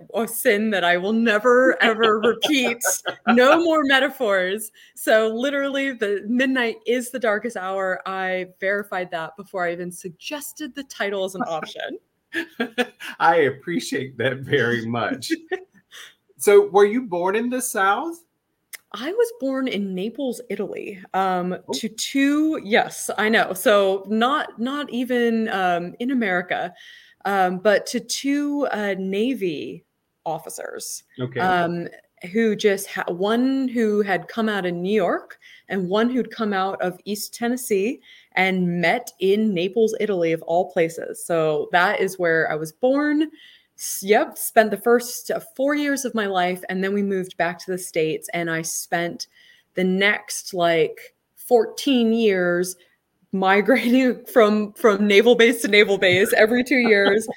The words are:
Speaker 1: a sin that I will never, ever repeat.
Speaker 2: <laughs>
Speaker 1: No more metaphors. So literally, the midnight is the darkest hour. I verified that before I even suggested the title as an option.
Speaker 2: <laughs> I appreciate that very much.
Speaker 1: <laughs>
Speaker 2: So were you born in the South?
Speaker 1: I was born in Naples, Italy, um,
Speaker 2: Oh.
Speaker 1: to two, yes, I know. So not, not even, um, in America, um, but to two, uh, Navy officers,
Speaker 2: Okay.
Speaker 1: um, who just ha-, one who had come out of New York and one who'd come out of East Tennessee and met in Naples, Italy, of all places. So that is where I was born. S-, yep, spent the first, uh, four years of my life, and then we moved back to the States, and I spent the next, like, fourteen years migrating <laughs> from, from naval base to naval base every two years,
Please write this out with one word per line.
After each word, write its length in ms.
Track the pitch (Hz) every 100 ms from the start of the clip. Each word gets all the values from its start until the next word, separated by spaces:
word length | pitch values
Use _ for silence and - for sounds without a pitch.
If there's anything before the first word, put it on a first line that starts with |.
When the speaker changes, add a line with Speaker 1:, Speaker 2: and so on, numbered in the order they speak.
| -
Speaker 1:
a 140 | - 226
sin 420 | - 254 202 220
that 140 | 190
I 140 | 175 175
will 160 | 190
never, 680 | 226 233 214 247 247 254 -
ever 380 | 226 214 226 214
repeat. 640 | 233 214 - 277 240 233 196
Speaker 2:
<laughs> 380 | - - - -
Speaker 1:
No 320 | 240 254 330
more 200 | 339 311 277
metaphors. 840 | 269 277 269 233 196 180 208 220 _ - -
So 340 | - 220 220
literally, 640 | 226 269 277 277 269 277
the 300 | 240 208 202 202
midnight 500 | 247 262 262 233 220 -
is 240 | 254 233
the 100 | 254
darkest 380 | 226 208 233 214
hour. 440 | 185 190 190 185 185
I 420 | 190 185 185 180 _
verified 520 | 190 202 208 190 180
that 240 | 165 160 -
before 300 | 196 190 175
I 60 |
even 200 | 170 180
suggested 840 | 180 190 156 - 294 277 - 302 277
the 80 |
title 420 | 277 - 202 202 190
as 100 | 185
an 60 | 175
option. 500 | 160 - - - 349 _ _ _
Speaker 2:
<laughs> 840 | 330 330 - 233 220 240 _ - -
I 160 | 160 170
appreciate 840 | 139 131 - 170 - 139 131 120
that 220 | 127 127
very 460 | 131 139 117 120 113
much. 460 | 120 101 - - 320 -
Speaker 1:
<laughs> 60 | 381 - _ _ - - _ _ _
Speaker 2:
So 280 | - 202 175
were 180 | 190 208
you 220 | 240 247
born 280 | 175 185 208
in 140 | 247
the 120 | 254
South? 600 | 247 214 196 214 330 330 _ _ _ _ _ - _
Speaker 1:
I 180 | 208 269
was 220 | 427 466 -
born 280 | 269 262 254
in 280 | 196 196 185
Naples, 440 | 208 226 269 - -
Italy, 480 | 196 180 - - 190 190 185
um, 420 | 190 185 180 180 -
Speaker 2:
Oh. 60 |
Speaker 1:
to 160 | 247 226
two, 720 | - - 269 277 294 311 311
yes, 460 | 190 214 - - - -
I 100 | 214
know. 260 | 220 165
So 520 | 185 262 202 196 196 196
not, 520 | 220 240 302 - -
not 280 | 240 285 285
even, 580 | 240 247 247 233 226 220
um, 460 | 196 185 175 175 -
in 120 | 247
America, 640 | 262 208 180 180 - 175 - - - - _ 190
um, 320 | 196 185 180
but 300 | 208 196 -
to 120 | 240
two, 680 | 233 - 277 285 294 285 269
uh, 220 | 208 202 190
Navy 840 | 190 196 240 233 185 139 - 165 _ _ _ _ 165
officers, 760 | 160 - - - - - - _ -
Speaker 2:
Okay. 200 | 127 131
Speaker 1:
um, 480 | 185 180 170 175 170 - _ _ 180
who 240 | 208 226 208
just 320 | 208 190 -
ha-, 240 | - -
one 560 | 175 202 233 262 269 254
who 360 | 233 214 208
had 240 | 202 180 165
come 200 | - 220
out 200 | 202 180
of 80 | 175
New 180 | 185
York 460 | 214 180 302 - - - - -
and 200 | 190 180
one 200 | 208 240
who'd 200 | 247 220
come 240 | - 214
out 260 | 190 190 190
of 160 | 185 175 -
East 280 | 208 -
Tennessee 680 | - 233 247 - 196 208 302 _ - _
and 460 | - 185 185 180 175
met 320 | 170 233 - _
in 360 | 190 208 220 175
Naples, 400 | 185 214 220 226
Italy, 340 | 208 185 165
of 100 | 165
all 280 | - 170 180
places. 540 | 185 165 160 - - -
So 420 | 165 156 151 143
that 280 | 175 185 208
is 200 | 190 190
where 320 | 175 160 156
I 40 | 156
was 160 | 160
born. 600 | - 254 277 294 302 311 311 - - _ _
S-, 240 | - -
yep, 340 | 196 220 - -
spent 360 | - 233 214
the 60 | 196
first, 520 | 240 240 240 - -
uh, 100 | 156 - -
four 200 | 277 294
years 300 | 285 269 247
of 100 | 220
my 100 | 202
life, 380 | 190 180 185 -
and 160 | 190
then 80 | 196
we 120 | 202
moved 340 | 202 190 185 -
back 220 | 170 175
to 120 | -
the 60 | 180
States, 500 | - 175 156 156 -
and 160 | 170 170
I 140 | 165
spent 640 | 165 - - 175 170 - - _ _ _ _ -
the 80 |
next, 720 | 185 185 202 - - - - 185
like, 600 | 170 165 156 156 - _ _ _
fourteen 760 | - 240 220 - 285 247 226
years 640 | 226 220 190 175 175 180 - _ _ _ _ _
migrating 920 | 190 190 202 196 254 233 254 254 190 -
<laughs> 80 |
from, 400 | 262 208 214 208
from 320 | - 226 196 208
naval 300 | 196 226 233
base 260 | 233 233
to 60 | -
naval 320 | 208 202 196
base 340 | 190 180 214
every 300 | - 214 247
two 160 | 247 262
years, 480 | 233 202 196 208 220